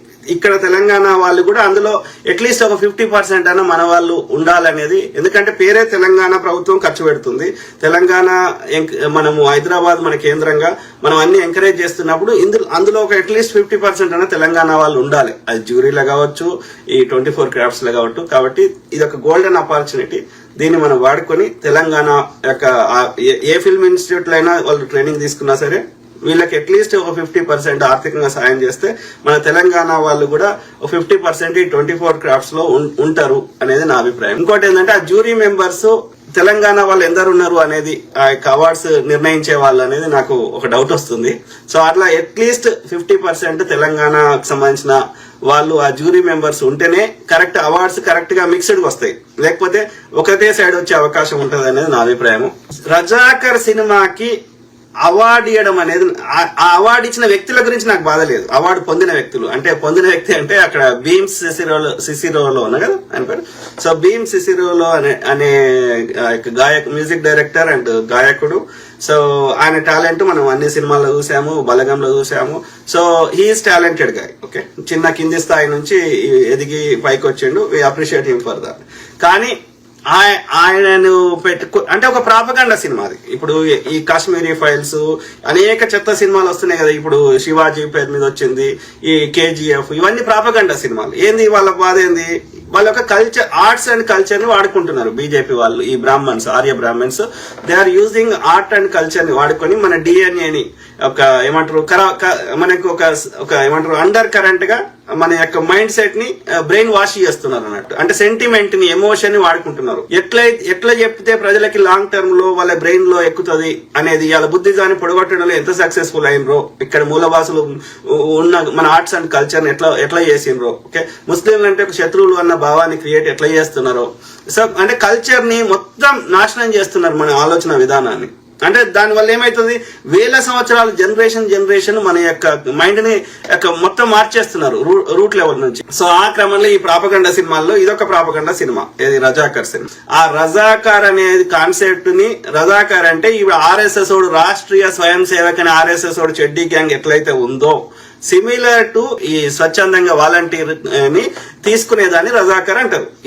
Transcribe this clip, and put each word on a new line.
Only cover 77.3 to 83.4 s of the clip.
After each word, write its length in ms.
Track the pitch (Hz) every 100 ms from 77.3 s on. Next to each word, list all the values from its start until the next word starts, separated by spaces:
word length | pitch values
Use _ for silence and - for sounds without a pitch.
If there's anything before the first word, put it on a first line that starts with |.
| - 202 185 214
we 80 | 151
appreciate 420 | - 160 147 151
him 140 | 131 120
for 160 | 135
that. 240 | - - - - - - -
కానీ 360 | 170 190 226 - - _ _ _ 147
ఆయ-, 280 | 175 208 190 -
ఆయనను 880 | 156 180 190 196 190 185 185 180 170
పెట్టుకో-, 420 | 185 170 - 208 -
అంటే 160 | 196 254
ఒక 200 | 247 226
ప్రాపగండా 500 | 214 233 254 240 214
సినిమా 260 | 147 113
అది. 120 | 101 - -
ఇప్పుడు 380 | 127